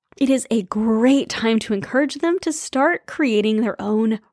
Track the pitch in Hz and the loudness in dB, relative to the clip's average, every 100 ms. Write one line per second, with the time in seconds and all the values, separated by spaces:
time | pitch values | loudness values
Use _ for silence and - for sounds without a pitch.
0 | _ - 269 262 - 226 185 214 226 220 | _ -2 0 0 0 -2 -2 -2 0 2
1 | 254 277 - - 226 220 - 202 - 254 | 4 4 0 -2 0 0 0 -4 -2 -2
2 | 285 285 330 359 330 294 - 262 302 349 | -2 0 0 0 -2 -6 -4 0 0 0
3 | - - 269 208 214 220 226 - 196 214 | -6 -2 2 2 2 0 0 -2 -2 0
4 | 220 214 - | 0 -2 -6